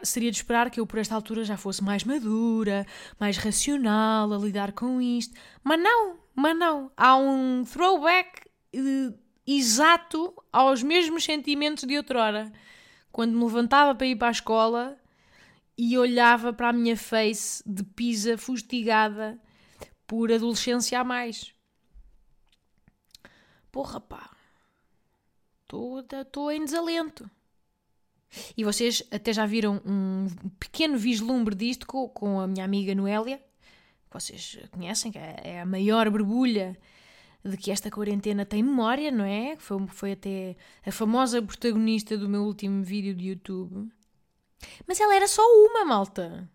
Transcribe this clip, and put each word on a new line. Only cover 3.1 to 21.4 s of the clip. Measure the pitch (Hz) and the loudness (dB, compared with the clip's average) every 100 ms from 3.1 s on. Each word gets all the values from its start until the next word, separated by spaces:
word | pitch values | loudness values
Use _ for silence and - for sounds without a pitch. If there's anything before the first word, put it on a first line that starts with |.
| - | -4
mais | 208 180 | -2 -2
racional | 214 - - 285 226 214 220 220 208 | -2 -2 0 0 2 2 2 2 0
a | 208 | -2
lidar | 208 202 202 | -2 -4 -6
com | 202 247 254 | -4 -2 0
isto. | 247 240 233 - - - | 0 -2 -4 -12 -20 -6
Mas | - 330 | 0 4
não, | 381 480 415 339 _ - | 4 4 2 -4 _ 0
mas | 294 330 | 2 2
não. | 339 302 269 - | 2 0 -6 4
Há | 247 262 | 6 6
um | 269 269 262 254 | 4 2 0 -2
throwback, | 247 269 359 370 311 370 359 - - _ _ | -4 0 2 4 4 2 2 -8 -20 _ _
eh, | 262 269 269 262 - _ _ | -4 -2 0 -2 -6 _ _
exato | - 277 240 220 311 339 - 311 349 - - | -2 0 2 6 6 6 2 -6 -6 -8 -2
aos | - 269 269 | 4 4 4
mesmos | 269 349 320 330 | 2 2 2 0
sentimentos | - 302 285 285 302 302 | -2 -2 -2 0 -2 -2
de | 254 294 | -4 -4
outrora. | 294 254 220 208 214 214 - - - _ _ | -2 0 0 0 -6 -14 -20 -20 -20 _ _
Quando | - 233 233 | -4 0 2
me | |
levantava | 233 233 240 277 285 | 2 0 4 6 6
para | 247 262 | 4 0
ir | |
para | 226 240 | 0 0
a | |
escola | 226 - 220 226 233 254 277 _ _ _ _ - _ _ - | -2 0 2 2 0 -4 -10 _ _ _ _ -20 _ _ -4
e | 233 254 | 0 2
olhava | 247 240 240 240 240 | 4 6 6 6 2
para | 233 240 | -2 0
a | |
minha | 240 233 226 | 2 2 0
face | - 226 214 214 - - - | -2 0 0 -2 -6 -8 -8
de | 196 | -8
pisa | 202 - 240 220 220 226 | -8 -4 -4 -2 -2 -2
fustigada | - 254 - 247 226 220 214 208 214 233 _ _ _ - - _ - | -4 -8 -6 -4 2 2 2 0 -8 -10 _ _ _ -20 -20 _ -8
por | 226 226 | -2 2
adolescência | 233 233 214 247 247 226 247 | 2 0 -2 -2 -2 0 -2
a | |
mais. | 254 247 240 226 | -2 -4 -6 -10